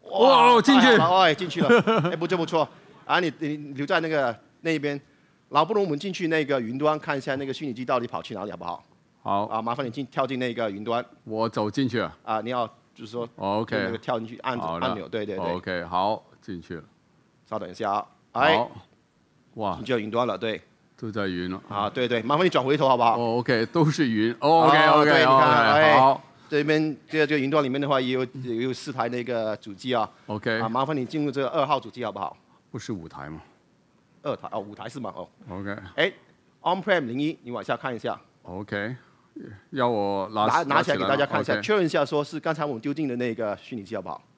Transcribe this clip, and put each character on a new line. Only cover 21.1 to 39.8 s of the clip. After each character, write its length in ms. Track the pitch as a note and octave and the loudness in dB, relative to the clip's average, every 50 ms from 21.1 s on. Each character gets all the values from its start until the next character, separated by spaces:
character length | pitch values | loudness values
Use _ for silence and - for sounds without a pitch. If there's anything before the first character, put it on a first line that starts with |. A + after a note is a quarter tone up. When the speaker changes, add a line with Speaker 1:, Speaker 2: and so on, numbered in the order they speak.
Speaker 2:
在 140 | G2+ A2 G2+ | -4 -4 -2
云 240 | F#2+ F2+ F2 F2+ F2+ | -2 -2 -4 -4 -6
了。 120 | F#2+ G2 - - | -6 -8 -10 -8
Speaker 1:
啊， 220 | G2+ G2+ G2+ G2+ | -4 -4 -4 -2
对， 180 | - C3 B2 A#2 | -2 -2 0 0
对， 140 | A#2+ A2+ | 0 -2
麻 120 | G#2+ B2 C#3+ | 0 0 2
烦 120 | D#3 F#3 | 2 2
你 20 | F3+ | 2
转 160 | - C#3+ B2 | 2 0 2
回 140 | C3 D3 D3+ | 2 0 2
头 100 | D3 C3 | 4 4
好 80 | B2+ | 4
不 60 | A#2+ | 6
好？ 160 | A#2+ A#2 A2 A2+ | 4 4 4 2
Speaker 2:
哦， 160 | A#2+ A#2 A2+ | 0 0 -2
OK， 300 | A#2+ A#2+ - B2+ A2 A2+ | -2 0 0 0 0 0
都 180 | A2 - E3+ D#3+ | 0 2 2 2
是 240 | D#3 D3 - D3+ B2 | 2 2 0 0 0
云。 260 | A2+ G#2+ G#2+ A#2 A#2+ - | 2 2 0 0 0 0
哦， 280 | C#3 D3 D#3+ E3 D#3+ - | 2 4 6 6 6 6
OK，OK， 180 | C#3+ D3+ D#3 | 6 6 6
Speaker 1:
哦， 180 | D3+ D3 D3+ D3 | 6 6 6 6
对， 140 | D3 D3 D#3 | 6 6 6
你 60 | D3+ | 6
看， 440 | C3 C3 C3+ D3+ D3+ D3+ C3+ A#2 A2 | 6 6 6 6 6 6 4 4 4
Speaker 2:
OK， 100 | B2 D3+ | 6 6
Speaker 1:
哎， 180 | D#3 D3+ D3 C#3+ | 6 6 6 8
Speaker 2:
好。 240 | C3+ C#3 - - - - _ _ _ - | 6 6 4 2 -6 -20 _ _ _ -2
Speaker 1:
这 140 | D#3 D3 D3 | -2 0 2
边， 320 | D3+ D#3 D#3 D#3 D#3 C#3 - _ | 2 2 2 2 -2 -4 -8 _
这 120 | _ - D#3 | _ 0 0
个， 80 | D3+ | 2
这 80 | C#3+ D3+ | 2 2
个 40 | D3 | 0
云 120 | C3 C#3 | 0 2
端 120 | D3+ D3+ | 2 2
里 60 | C#3+ C3 | 2 2
面 100 | B2+ C#3+ | -2 -2
的 80 | C#3+ | 0
话 140 | C#3+ C#3 C3 | 2 2 2
也 140 | C3 B2+ B2+ | 2 0 0
有， 120 | B2+ B2+ B2 - C3 | 0 -2 -4 -6 -12
也 200 | B2+ B2 A#2 A2+ | -8 -6 -4 -2
有 100 | B2 C3 | -2 -4
四 180 | B2 - - D3 | -4 -6 -8 -10
台 160 | B2+ C3 A#2 A#2+ | -6 -4 -4 -4
那 120 | B2 B2 | -4 -6
个 320 | A#2+ B2 B2 A#2 A2 A2 G#2 - | -6 -4 -4 -4 -4 -4 -6 -8
主 160 | - G#2+ G2 | -10 -16 -16
机 200 | F#2 - B2+ B2 | -10 -4 -2 0
啊。 160 | A#2 G#2+ G#2 _ _ _ - | 0 -2 -2 _ _ _ -8
Speaker 2:
OK。 300 | G#2+ G#2 - B2 A2+ A2+ | -8 -6 -4 -2 -2 -2
Speaker 1:
啊， 80 | A2+ | -2
麻 160 | A2+ A#2 B2+ | -2 -2 -2
烦 140 | C3+ C#3+ D#3+ | -2 -2 -2
你 80 | C#3 B2+ | -4 -6
进 180 | A2 - D#3 | -6 -4 -4
入 80 | D3 D3 | -4 -4
这 120 | B2 C#3 | -2 -4
个 60 | C3+ A#2+ | -4 -2
二 140 | - D#3+ C#3 | -2 -2 0
号 140 | C#3+ D3 C3 | 0 -2 -2
主 120 | - A2 | -4 -10
机 120 | - B2 | -12 -8
好 80 | A#2+ G#2+ | -10 -8
不 80 | G2 G2+ | -8 -8
好？ 160 | G2 - - _ _ _ _ _ _ _ | -10 -10 -10 _ _ _ _ _ _ _
Speaker 2:
不 80 | - A#2+ | -14 -14
是 120 | - - | -10 -10
五 160 | A2+ F2+ D#2+ | -10 -10 -10
台 220 | D#2+ - C#2 C#2 D2 | -14 -16 -16 -14 -14
吗？ 140 | D#2+ D#2+ - _ _ _ _ _ _ _ _ _ _ _ _ _ _ _ | -14 -16 -18 _ _ _ _ _ _ _ _ _ _ _ _ _ _ _
Speaker 1:
二 120 | - D3 A#2 | -8 -8 -8
台， 140 | - - - | -8 -10 -10
哦， 80 | - A2 | -10 -10
五 160 | G2+ G#2 G#2 | -10 -10 -16
台 140 | - G2+ - | -14 -14 -14
是 100 | - C3+ | -12 -10
吗？ 140 | A#2 G2 - | -12 -10 -10
哦。 140 | - F2+ _ _ _ - B2+ | -12 -16 _ _ _ -18 -14
Speaker 2:
OK。 260 | F2+ G2 G2 G2+ G2+ - - F#2 - | -12 -10 -10 -10 -10 -12 -14 -10 -4
Speaker 1:
哎， 160 | - D#3+ G3 - - _ _ _ _ _ _ _ _ | -2 -2 -2 -4 -10 _ _ _ _ _ _ _ _
on-prem 420 | - D#3+ F3+ G3 F3 G#3 F#3+ E3+ C#3+ | -2 -2 -2 -2 0 0 0 0 0
零 160 | A2+ A#2 C3+ | -4 -4 -4
一， 180 | D3 D#3 D#3 _ | -4 -4 -6 _
你 80 | - A#2+ | -12 -12
往 120 | B2 A2 | -10 -10
下 140 | F#2 - B2+ | -4 -4 -6
看 180 | A#2+ - C3+ B2 | -4 -4 -8 -8
一 40 | G#2+ | -6
下。 200 | - A#2+ F#2+ - _ _ _ _ _ | -6 -6 -8 -8 _ _ _ _ _
Speaker 2:
OK， 520 | - F2 F#2+ G2+ - G#2+ G2+ G2+ A2+ B2+ B2 _ _ _ _ _ _ _ - - A#2+ G#2+ G2 _ _ | -14 -12 -12 -10 -8 -6 -6 -6 -6 -8 -12 _ _ _ _ _ _ _ -18 -18 -18 -18 -20 _ _
要 140 | - C#3 | -2 0